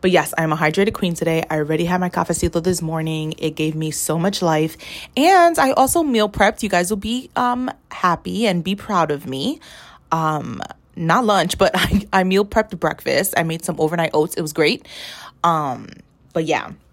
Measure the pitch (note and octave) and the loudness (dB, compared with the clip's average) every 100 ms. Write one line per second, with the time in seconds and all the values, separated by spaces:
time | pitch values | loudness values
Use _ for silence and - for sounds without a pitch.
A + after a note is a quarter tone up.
0 | F#3 F3+ D3+ - D#3+ D#3 D#3 D#3 G#3 A3 | 4 4 2 -2 0 2 0 2 0 0
1 | F#3 E3 E3 E3 - D#3 D3 D#3 E3+ F3+ | -2 -2 0 0 0 -2 0 0 0 0
2 | F3+ F3+ E3+ E3+ F3 E3+ E3+ F3+ E3 D#3+ | 0 -2 -2 -2 0 0 0 -2 -2 -4
3 | D#3+ D#3+ D#3 - D#3+ D3+ D#3 D#3 D#3 D3 | -4 -4 -4 -4 -6 -2 -4 -2 -4 -4
4 | - D#3 F3 G3+ F3 D#3+ D#3+ - - - | -2 0 0 0 2 2 2 -4 -16 -16
5 | - - D#4 F#4+ E4+ E4 C4+ - C4 F4 | -8 2 6 8 6 6 2 4 4 4
6 | D#4 A#3 G#3 - G3+ A3 G#3 F3+ F3+ G#3 | 2 2 2 4 2 2 0 0 0 -2
7 | G#3+ A#3+ C4 - B3 B3 B3+ - _ - | -4 -6 -4 -2 -2 -2 -4 -8 _ -2
8 | F#3 E3 - F3+ A3+ F3 E3 G3+ - G3 | 0 0 -4 -2 0 0 -2 -6 -2 0
9 | D#3 C#3+ C#3 C3 F3 D#4 - - - - | 0 -2 -6 -6 -6 -6 -12 -20 -20 -20
10 | _ E3 D#3+ D3+ C3 A#2 - - _ - | _ -2 0 -2 -6 -10 -12 -14 _ -6
11 | D#3+ F3+ A#3 G3 F3 - F#3+ F#3 F#3+ G3+ | 0 2 4 2 2 2 2 2 0 0
12 | - F#3+ F#3 F#3+ G3+ A3+ A3 F3+ D#3+ - | 0 0 2 2 2 0 -2 -2 -4 -4
13 | - C#3 G3 - E3 E3 - E3+ D#3 E3+ | -2 0 0 -2 -2 -4 -6 -2 -2 0
14 | E3 D3+ D#3 - D#3 D3+ D#3 A#3 - - | 0 2 0 -2 -6 0 0 0 -6 -18
15 | - - - _ E3+ E3 C#3+ A#2+ A2 - | -16 -16 -20 _ 0 0 -2 -6 -10 -20
16 | _ _ _ - D#3 D3 - - _ | _ _ _ -4 -2 -2 -4 -14 _